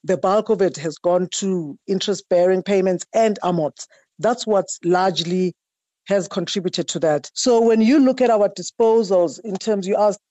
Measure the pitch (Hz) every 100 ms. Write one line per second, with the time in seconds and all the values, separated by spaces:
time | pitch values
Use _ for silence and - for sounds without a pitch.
0 | - 185 185 208 214 208 185 - 156 147
1 | 175 180 180 - 196 185 151 - - 190
2 | - 190 - 180 180 185 185 196 190 180
3 | - 226 226 202 180 175 147 - - _
4 | _ - 208 233 220 202 185 - 170 180
5 | 190 156 170 185 185 - _ _ _ _
6 | - 202 175 - 175 202 180 180 170 170
7 | 160 151 - - 254 233 233 226 220 302
8 | 262 254 247 214 202 202 170 - 226 226
9 | 196 190 170 131 226 185 - 202 185 202
10 | 208 196 _